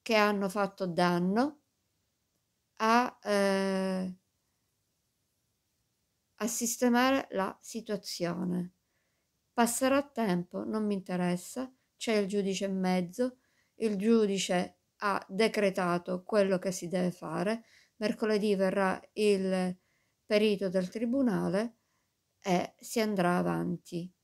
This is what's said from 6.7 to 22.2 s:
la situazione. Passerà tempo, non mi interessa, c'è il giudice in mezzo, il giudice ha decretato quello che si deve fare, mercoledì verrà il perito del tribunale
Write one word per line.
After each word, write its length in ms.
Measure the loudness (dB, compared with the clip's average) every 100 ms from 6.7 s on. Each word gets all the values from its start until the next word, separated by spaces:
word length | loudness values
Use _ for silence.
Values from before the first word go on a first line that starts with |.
| 0 2 4 4 2 -2
la 260 | -4 -4 -6
situazione. 1120 | -12 -12 -8 -8 -8 -6 -4 -4 -4 -4 -6 _ _ _ _ _ _ _ _
Passerà 480 | 0 0 2 2 2
tempo, 600 | 0 -4 0 0 -2 -8
non 220 | -6 -4 -2
mi 80 |
interessa, 800 | -4 -4 -2 0 -2 -6 -10 -10 _ _ _
c'è 160 | 0
il 140 | 0 0
giudice 380 | -2 -2 -2 -4
in 140 | -2
mezzo, 580 | 0 0 -2 -4 -4 -4 _ _ _ _
il 200 | -4 0
giudice 840 | 4 4 4 0 0 0 -2 _ _ _
ha 260 | -2 -2 -4
decretato 960 | 0 0 2 0 0 0 0 -2 -8
quello 360 | 0 2 2 2
che 120 | -2
si 160 | -6 -4
deve 240 | -2 -2
fare, 520 | -4 -8 -2 -2 -4 _ _ _ _
mercoledì 580 | -4 -2 0 2 2 2
verrà 440 | 2 2 0 -2 -8
il 640 | 0 2 2 0 0 -2 -4 _ _ _ _ _
perito 440 | 2 2 0 0
del 200 | 0 -2
tribunale 880 | -4 -2 0 2 2 0 -2 -2 _ _ _ _ _